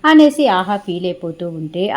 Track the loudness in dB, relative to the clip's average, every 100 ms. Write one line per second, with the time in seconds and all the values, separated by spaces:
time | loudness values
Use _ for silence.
0 | 6 6 6 4 0 0 -2 -6 -6 -6
1 | -6 -6 -10 -10 -10 -10 -10 -6 -4